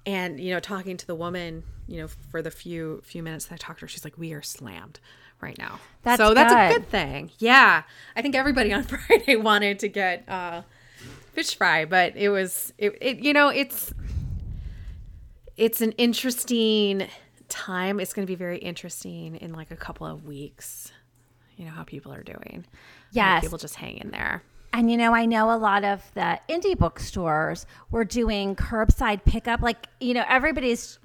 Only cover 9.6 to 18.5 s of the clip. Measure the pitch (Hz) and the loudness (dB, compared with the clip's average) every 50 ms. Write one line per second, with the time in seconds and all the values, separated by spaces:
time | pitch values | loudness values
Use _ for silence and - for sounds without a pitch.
9.6 | 208 202 202 202 220 202 - 202 190 185 180 - - - 190 185 175 175 170 170 | 4 2 0 0 -4 -4 -2 -2 0 0 -2 -4 -6 -10 -8 -8 -8 -8 -8 -10
10.6 | 185 - _ _ - - - - - - 135 - - - - 311 330 - - - | -12 -16 _ _ -20 -20 -20 -20 -20 -20 -20 -20 -20 -10 -6 -6 -4 -4 -2 2
11.6 | 202 175 156 160 156 160 185 185 180 - - - 202 202 202 190 190 180 - - | 2 4 4 4 2 4 4 4 4 4 2 0 2 2 2 2 0 -2 -4 -6
12.6 | - - - - 208 202 202 - - 262 262 - 240 294 294 294 285 285 226 254 | -8 -8 -6 -2 -2 -2 -2 -2 -2 -4 -2 0 0 2 4 6 6 4 4 2
13.6 | 277 269 - - - - - - - - - - - - - - - - - - | -2 -2 -4 -8 -10 -10 -10 -10 -8 -6 -6 -6 -6 -6 -6 -8 -8 -8 -10 -10
14.6 | - - - - - - - - - - - - - - - - _ - - - | -10 -12 -12 -12 -12 -14 -14 -14 -16 -16 -18 -18 -20 -20 -20 -20 _ -20 -2 0
15.6 | 226 226 220 - 226 220 214 - 240 240 233 - - 254 240 - - - 240 233 | 0 0 2 0 -2 -2 0 2 0 0 2 0 -2 -4 -4 -4 -4 -2 0 2
16.6 | 226 220 214 214 208 196 196 196 - - - - - _ _ _ _ _ - - | 2 4 4 4 2 2 0 -2 -4 -6 -10 -16 -20 _ _ _ _ _ -12 -10
17.6 | - - 185 180 185 190 202 208 - - - 214 196 185 185 175 185 175 | -8 -6 -6 -4 -2 -2 -2 -4 -4 -6 -6 -6 -4 -4 -6 -6 -6 -6